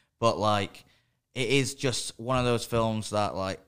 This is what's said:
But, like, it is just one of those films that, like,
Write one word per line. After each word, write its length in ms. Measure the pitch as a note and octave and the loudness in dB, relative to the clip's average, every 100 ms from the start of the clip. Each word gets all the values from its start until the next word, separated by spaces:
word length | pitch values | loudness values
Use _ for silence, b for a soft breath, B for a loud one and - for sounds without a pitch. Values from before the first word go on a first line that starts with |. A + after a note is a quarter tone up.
| b _ | b _
But, 180 | A#2 E2+ | 2 2
like, 460 | G#2+ G#2 G2 - - _ _ _ _ | 2 2 -2 -8 -20 _ _ _ _
it 140 | B2+ A#2 | -4 2
is 260 | C#3 B2+ | 2 2
just 380 | - C3+ A2+ - - | -2 -4 -2 -8 -8
one 180 | A2+ B2+ | -2 0
of 60 | |
those 200 | B2 A#2 | 2 0
films 460 | - A#2 A2+ A2 G#2+ | 0 0 0 -2 -2
that, 240 | G#2 G#2 | 0 0
like, 240 | D2+ F#2+ F#2+ | -2 -4 -6